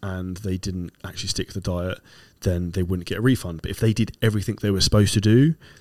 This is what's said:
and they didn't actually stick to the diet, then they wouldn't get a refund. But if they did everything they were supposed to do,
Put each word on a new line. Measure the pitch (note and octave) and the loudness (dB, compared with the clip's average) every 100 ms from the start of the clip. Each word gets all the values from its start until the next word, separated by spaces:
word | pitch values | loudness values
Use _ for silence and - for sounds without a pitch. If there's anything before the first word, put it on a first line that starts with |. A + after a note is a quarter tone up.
and | G2+ F#2 F#2 F#2 | -8 -8 -8 -8
they | G#2 F#2 | -6 -4
didn't | G2+ F#2 E2+ - | -4 -8 -8 -12
actually | F2+ - F#2 | -14 -8 -6
stick | - F2+ | -6 -6
to | |
the | G2 | -6
diet, | F#2 F2 F#2 - - - - _ | -4 -4 -4 -6 -12 -20 -20 _
then | G2 F2 F2 | -2 0 -2
they | F#2 | -2
wouldn't | F2+ F2+ E2+ | -2 -4 -4
get | F#2+ | 0
a | |
refund. | B2+ B2 F2+ E2 | 2 2 -2 -8
But | E2 | -8
if | - | 0
they | A2+ | 0
did | G#2+ G#2 - | 2 -2 0
everything | A#2 G#2 F#2+ - | 0 0 -2 -4
they | G#2 | -2
were | F#2+ | 0
supposed | - G#2+ G2+ | 4 4 4
to | A2 | 4
do, | G#2+ A#2 D3+ D#3 - - | 6 6 6 2 -8 -20